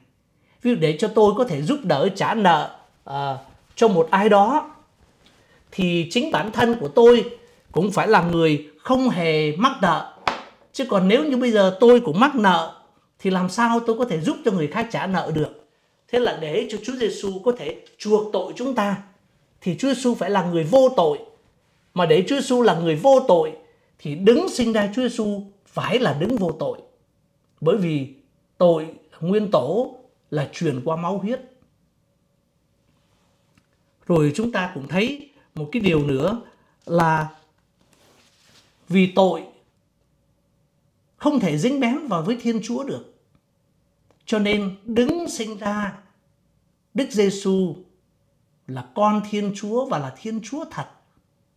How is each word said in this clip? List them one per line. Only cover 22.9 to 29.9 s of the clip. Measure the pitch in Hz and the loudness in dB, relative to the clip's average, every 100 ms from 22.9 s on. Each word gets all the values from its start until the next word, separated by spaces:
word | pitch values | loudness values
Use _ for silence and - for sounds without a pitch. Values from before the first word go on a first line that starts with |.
vô | 151 269 262 254 | 2 4 4 6
tội | 175 156 - - _ _ _ | 2 2 -6 -20 _ _ _
thì | 151 | -10
đứng | 151 196 262 370 | 2 4 4 2
sinh | - 226 | -2 0
ra | 220 202 | 0 -2
Chúa | 254 | -2
Giêsu | 247 233 208 202 - _ | -4 -2 -4 -6 -10 _
phải | _ - 131 233 | _ -8 -2 0
là | 202 | 0
đứng | 139 202 254 | 0 -2 -2
vô | 175 151 | -2 -4
tội. | 139 - - _ _ _ _ _ _ _ | -8 -8 -16 _ _ _ _ _ _ _
Bởi | 151 208 | 0 0
vì | 175 147 131 - _ _ _ _ | 0 -2 -6 -14 _ _ _ _
tội | 175 160 160 - _ - | 4 4 -2 -14 _ -8
nguyên | 165 208 208 | -2 -2 2
tổ | 123 127 202 262 | 0 0 -2 -4